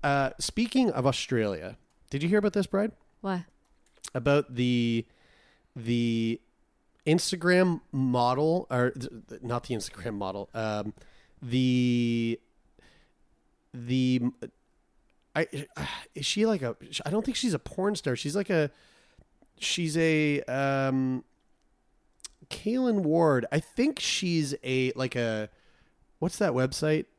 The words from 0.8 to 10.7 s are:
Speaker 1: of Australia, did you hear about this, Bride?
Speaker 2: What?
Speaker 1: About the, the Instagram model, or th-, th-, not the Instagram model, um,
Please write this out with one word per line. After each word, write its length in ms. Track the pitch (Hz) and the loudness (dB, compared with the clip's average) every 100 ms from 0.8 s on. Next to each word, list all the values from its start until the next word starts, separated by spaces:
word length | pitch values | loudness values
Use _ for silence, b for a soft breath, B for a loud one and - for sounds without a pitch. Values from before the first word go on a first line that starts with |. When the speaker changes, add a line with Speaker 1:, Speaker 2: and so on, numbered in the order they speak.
| 240 | 2
Speaker 1:
of 140 | 135 127 | 4 2
Australia, 720 | 127 - 123 107 90 92 107 _ _ _ | 0 -2 0 0 -2 -8 -14 _ _ _
did 140 | 139 | -4
you 60 | 165 | 2
hear 100 | 208 | 2
about 140 | 202 | 2
this, 140 | 202 185 | 0 0
Bride? 240 | 196 214 - _ _ | 0 -2 -4 _ _
Speaker 2:
What? 200 | 196 185 175 _ _ _ _ _ - | -4 -4 -6 _ _ _ _ _ -8
Speaker 1:
About 420 | 127 120 143 143 123 | -2 2 2 2 0
the, 500 | 123 123 117 117 - b b b b b b - | 2 2 2 0 -4 b b b b b b -12
the 640 | 117 120 117 113 113 117 _ _ _ _ _ _ - | -2 0 0 0 -2 -4 _ _ _ _ _ _ 0
Instagram 760 | 165 - 180 175 180 185 165 - | 0 0 -2 2 4 4 2 -4
model, 760 | 139 131 123 120 127 156 175 - | -2 0 2 2 2 2 2 0
or 220 | 127 123 | 0 0
th-, 200 | 139 127 117 - | 0 -12 -14 -18
th-, 120 | 113 | -14
not 200 | 123 120 - | -6 -6 -4
the 100 | 117 | -6
Instagram 400 | - - 104 104 | -6 -10 -8 -6
model, 340 | 98 98 101 | -6 -8 -10
um, 400 | 113 110 | -6 -4